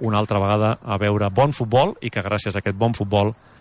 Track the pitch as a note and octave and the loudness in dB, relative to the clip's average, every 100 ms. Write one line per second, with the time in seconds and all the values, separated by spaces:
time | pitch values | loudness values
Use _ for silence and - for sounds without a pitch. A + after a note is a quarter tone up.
0 | A2+ G#2 G#2+ G#2 G2 G#2+ G#2+ - - G2+ | -2 0 0 0 2 2 2 -2 -4 -2
1 | G#2 G#2 G2+ F#2+ C#3+ - A2+ B2 F3 - | 0 0 0 2 0 0 0 2 2 0
2 | A#2 - F#2+ G#2 G#2 G2 G#2 G2 A#2 A2+ | -6 -6 -4 -4 -2 -4 -4 0 0 0
3 | G2+ G#2 G#2 - - - | 0 2 2 -2 -16 -20